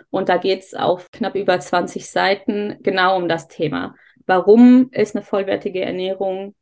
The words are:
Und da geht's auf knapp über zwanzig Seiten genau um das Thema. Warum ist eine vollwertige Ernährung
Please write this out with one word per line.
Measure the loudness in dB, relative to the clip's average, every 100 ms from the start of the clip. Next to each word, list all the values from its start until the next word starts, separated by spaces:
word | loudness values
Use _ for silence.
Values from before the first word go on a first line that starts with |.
| _
Und | -4 0
da | 0
geht's | 0 -4 -6
auf | -4 -2 -2 -8
knapp | -10 -6
über | -4 -2 -2
zwanzig | -2 -4 -4 -10 -6
Seiten | -2 0 -2 -4 -4 -6 -6
genau | -2 2 2 2
um | -2
das | -4 -6
Thema. | -6 -6 -4 -8 -14 _ _ -2
Warum | 0 6 8 8 8 4
ist | -2 -2
eine | -4
vollwertige | -4 -4 -2 -4 -4 -6
Ernährung | -6 -4 -6 -4 -4 -6 -10 -16